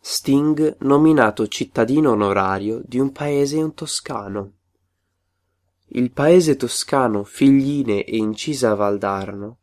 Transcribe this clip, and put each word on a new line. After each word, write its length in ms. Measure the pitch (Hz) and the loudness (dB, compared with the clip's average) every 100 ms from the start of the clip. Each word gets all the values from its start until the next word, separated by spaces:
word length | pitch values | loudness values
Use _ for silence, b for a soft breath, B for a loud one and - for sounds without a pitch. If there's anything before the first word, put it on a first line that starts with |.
Sting 760 | - - - 139 151 151 151 - | -8 -6 0 2 2 0 0 -2
nominato 640 | 135 143 156 156 110 104 107 | 2 4 6 6 2 0 -6
cittadino 640 | - - - 113 139 151 | -4 -6 -2 0 2 2
onorario 680 | 110 101 98 95 95 104 113 | 2 2 0 0 -2 -4 -6
di 160 | 131 123 | -6 -4
un 140 | 135 | -4
paese 440 | 135 147 143 143 151 | -4 -4 -2 -2 -2
in 180 | 156 | -6
toscano. 760 | 156 156 - - 123 101 101 98 _ _ _ _ _ _ _ _ _ _ _ _ _ _ | -8 -10 -10 -8 -10 -8 -8 -10 _ _ _ _ _ _ _ _ _ _ _ _ _ _
Il 200 | - 123 | -4 -4
paese 420 | - 143 180 160 | 0 4 6 6
toscano 720 | 139 120 - - 139 123 104 | 0 -2 -6 -2 0 0 -2
Figline 800 | 104 - 139 139 135 143 120 101 | -6 2 4 4 2 -2 -2 -2
e 120 | - 113 | -2 -4
Incisa 580 | 107 107 - 139 123 | -4 -4 -6 -2 0
Valdarno 840 | 104 101 101 101 98 98 101 104 120 | 0 0 -2 -4 -4 -8 -12 -14 -16